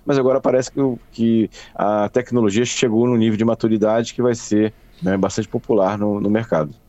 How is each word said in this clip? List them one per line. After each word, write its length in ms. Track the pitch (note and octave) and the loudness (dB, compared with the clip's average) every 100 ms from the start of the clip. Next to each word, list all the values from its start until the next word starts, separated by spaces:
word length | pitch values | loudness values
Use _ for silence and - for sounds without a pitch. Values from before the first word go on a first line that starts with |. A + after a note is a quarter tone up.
| - | -2
mas 120 | C#3 | 0
agora 220 | B2+ C3 | 2 2
parece 320 | C#3+ B2+ B2 | 2 0 0
que 80 | - | -2
o, 180 | C3+ B2 - | -2 -4 -10
que 380 | - A2+ A2+ G#2 - - | -2 0 2 0 -4 -14
a 340 | - G2 G#2 G#2 | -4 -2 0 0
tecnologia 560 | B2+ A#2+ B2 A2 G2+ | -2 -2 0 0 0
chegou 420 | B2 - B2+ A2 A#2+ | -2 0 0 2 2
num 100 | A#2+ | 2
nível 200 | A2+ G#2+ | 2 2
de 80 | |
maturidade 720 | A2+ A2+ A2+ A2 G#2+ A2 A#2 | 0 0 0 2 2 0 -2
que 80 | - | -2
vai 120 | B2 | -2
ser, 380 | A2+ - G#2 G#2+ - - - | -2 -2 0 0 -4 -20 -8
né, 120 | F2+ | -4
bastante 320 | F#2+ F#2+ - G#2+ | 0 -2 -2 -6
popular 520 | B2 - A2+ F#2+ G#2 | -6 0 2 2 0
no, 240 | G#2 G2+ | -2 -2
no 80 | G2+ | 0
mercado. 440 | G#2+ A#2 E2 D2+ - | -2 0 -2 -2 -8